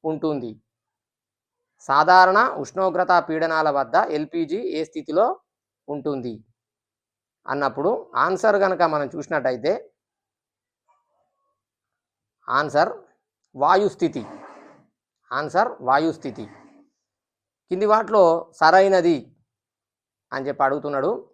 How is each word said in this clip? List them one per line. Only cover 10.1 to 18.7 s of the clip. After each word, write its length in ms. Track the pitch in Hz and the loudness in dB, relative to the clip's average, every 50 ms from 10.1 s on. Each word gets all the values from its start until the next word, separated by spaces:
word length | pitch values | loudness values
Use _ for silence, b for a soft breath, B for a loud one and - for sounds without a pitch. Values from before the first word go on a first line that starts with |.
| _ _ _ _ _ _ _ _ _ _ _ _ _ _ _ _ _ _ _ _ _ _ _ _ _ _ 1077 _ _ _ _ _ _ _ _ _ _ _ _ _ _ _ _ _ _ _ _ - | _ _ _ _ _ _ _ _ _ _ _ _ _ _ _ _ _ _ _ _ _ _ _ _ _ _ _ _ _ _ _ _ _ _ _ _ _ _ _ _ _ _ _ _ _ _ _ -4
ఆన్సర్ 440 | 123 135 151 147 - 147 170 - - - - _ _ _ _ _ _ _ _ _ _ | -4 -4 -4 0 2 0 0 0 -2 -12 -18 _ _ _ _ _ _ _ _ _ _
వాయుస్థితి, 680 | 127 139 156 185 196 208 196 - - 175 156 - 139 107 - - - - - - - - - - _ _ _ _ _ _ _ _ _ _ _ | -2 2 2 2 2 2 0 -2 -2 -4 -4 -4 -6 -12 -12 -16 -20 -20 -20 -20 -20 -20 -20 -20 _ _ _ _ _ _ _ _ _ _ _
ఆన్సర్ 400 | 123 135 151 151 - 180 220 240 233 - 139 127 | -6 -6 -6 -2 0 -2 -2 -2 -4 -8 0 2
వాయుస్థితి. 580 | 131 143 156 165 156 160 - 139 107 - 110 101 - - - - _ _ _ _ _ _ _ _ _ _ _ _ _ _ _ _ _ _ _ _ | 2 2 2 0 -4 -6 -12 -14 -12 -12 -16 -18 -18 -20 -20 -20 _ _ _ _ _ _ _ _ _ _ _ _ _ _ _ _ _ _ _ _
కింది 180 | 185 180 208 208 | -4 -2 2 2
వాటిలో 320 | 214 220 226 - 220 208 185 165 165 170 165 _ _ - | 2 2 2 2 4 4 6 6 4 2 -4 _ _ 2
సరైనది 580 | 160 160 | 4 6